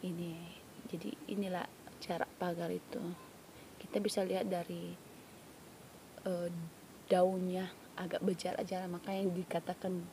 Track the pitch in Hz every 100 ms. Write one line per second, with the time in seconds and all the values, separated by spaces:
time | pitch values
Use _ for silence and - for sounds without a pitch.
0 | 185 170 170 165 170 - - - - 175
1 | 202 - - 202 190 180 - - - -
2 | - 170 - - 180 170 170 180 - -
3 | 170 175 - - - - - - - 208
4 | 208 - 185 185 196 180 170 175 175 175
5 | - - - - - - - - - -
6 | - - - 175 175 175 165 - - -
7 | - 185 185 190 185 180 185 - - -
8 | 180 175 190 180 - - 180 185 185 175
9 | - 196 196 175 180 170 165 180 185 185
10 | 175